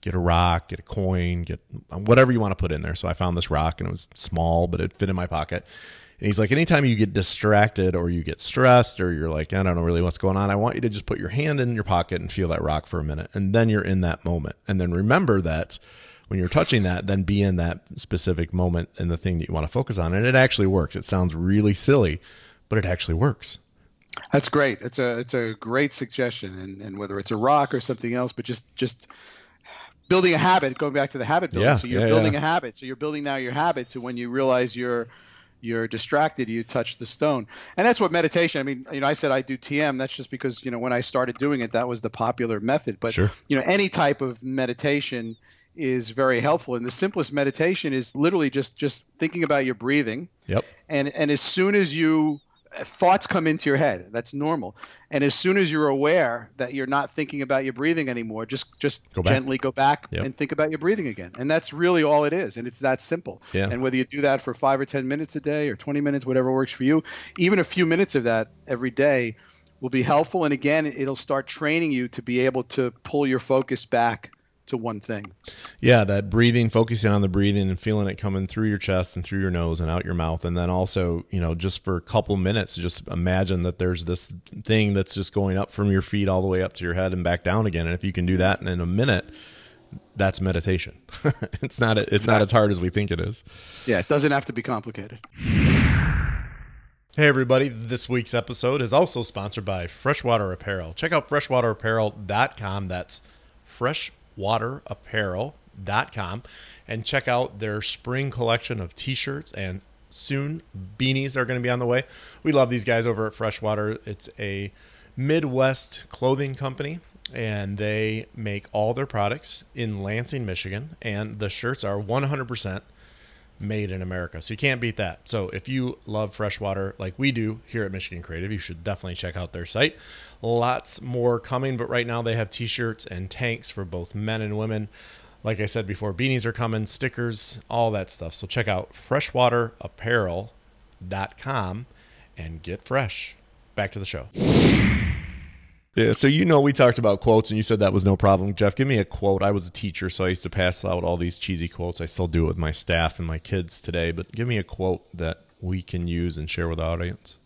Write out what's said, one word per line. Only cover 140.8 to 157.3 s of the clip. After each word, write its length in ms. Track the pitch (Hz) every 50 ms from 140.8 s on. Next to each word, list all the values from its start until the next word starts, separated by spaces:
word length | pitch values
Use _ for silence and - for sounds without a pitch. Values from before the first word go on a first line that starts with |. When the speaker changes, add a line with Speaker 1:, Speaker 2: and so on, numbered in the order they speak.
| - _ _ _ 92
Speaker 1:
dot 320 | 90 95 95 98 - - -
com 480 | - 135 135 123 101 90 92 107 123 - - _ - _ - - - _ _
and 240 | - 82 80 82 80
get 220 | 78 87 90 - -
fresh. 540 | - 127 135 135 104 - - - - - _ _ _ _ _ _ _ _
Back 160 | - 101 95 -
to 80 | 104
the 40 | 98
show. 240 | - - 73 65 - - - - - - - - - - - - - - - - - - - - - - - - - - - - - - _ _ _ _
Yeah, 160 | - 113 113 110
so 140 | - -
you 180 | 135 143 156 185
know 160 | 170 160 147
we 120 | 139 143 139
talked 260 | - 139 123 120 -
about 220 | 117 107 101 98
quotes, 300 | - 123 110 110 110 -
and 60 | 107
you 60 | 107 107
said 160 | - 113 101
that 140 | 104 98 98
was 120 | 101 92
no 120 | 101 95
problem. 380 | 92 - 101 98 90 92 101 98
Jeff, 200 | - 107 101 -
give 140 | - 135 139
me 100 | 135 110
a 60 | 98
quote. 380 | - - - - 98 98 95 98
I 80 | 101 104
was 140 | 101 85 90
a 20 |
teacher, 400 | - - - 101 82 - - 90
so 140 | - - 95
I 40 | 90
used 120 | 90 90 -
to 80 | 90
pass 340 | - 101 92 90 87 - -
out 200 | 95 90 87 87
all 120 | 87 87
these 220 | 85 85 87 85 -
cheesy 300 | - - 95 82 82 85
quotes. 320 | - - 87 87 87 -
I 60 | 85
still 200 | 80 - - 92
do 180 | 85 78 82 82
it 40 | 78
with 80 | 85 85
my 140 | 82 78 80
staff 460 | - - - 87 82 82 80 - -
and 100 | 87 82
my 100 | 80 80
kids 420 | - - - 95 87 82 - -
today, 300 | - - 85 87 85 85
but 220 | 82 82 87 _ -
give 160 | 107 117 123
me 100 | 123 107
a 60 | 95
quote 380 | - - - 92 92 90 - - _ -
that 280 | 85 85 82 82 - - _ _ _
we 220 | - 90 92 95 87
can 260 | - - 87 87 87
use 280 | 85 85 87 87 78
and 140 | 78 76 82
share 180 | - - 85 82
with 100 | 82 82
the 60 | 80
audience. 540 | 82 85 85 87 87 87 - _ -